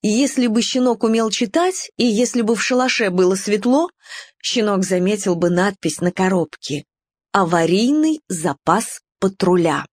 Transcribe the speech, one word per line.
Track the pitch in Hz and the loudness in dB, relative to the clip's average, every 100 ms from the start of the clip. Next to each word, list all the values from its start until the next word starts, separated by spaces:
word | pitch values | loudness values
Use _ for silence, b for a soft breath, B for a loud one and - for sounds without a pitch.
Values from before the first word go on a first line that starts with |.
И | 208 | 0
если | 220 277 - 240 | 0 0 0 0
бы | 220 | 0
щенок | - 254 247 233 | -2 0 0 2
умел | 226 226 220 | 0 0 0
читать, | - 233 320 359 370 - - | -2 -2 0 0 -2 -12 -2
и | |
если | 240 208 240 247 | 0 2 0 0
бы | 214 226 | 0 0
в | |
шалаше | - 254 254 - 208 | 0 0 0 0 0
было | 180 185 190 | 2 2 2
светло, | 208 208 240 269 359 _ B B B B | -2 -2 2 2 2 _ B B B B
щенок | - 247 214 196 | -6 -2 0 0
заметил | 185 185 180 208 202 170 | 0 0 0 0 -2 0
бы | 175 | 2
надпись | 175 196 196 160 - | 2 0 -2 -6 -2
на | 175 | -4
коробке: | 180 185 190 156 - - 147 - _ _ _ _ | 0 0 0 -2 -8 -10 -10 -10 _ _ _ _
«Аварийный | 202 180 170 165 185 240 302 311 311 _ | -2 2 2 2 2 2 2 0 -2 _
запас | 180 156 - - 185 - - _ _ | -6 -4 -4 0 0 0 -14 _ _
патруля». | 190 190 185 180 165 143 - | -4 0 2 2 2 -2 -6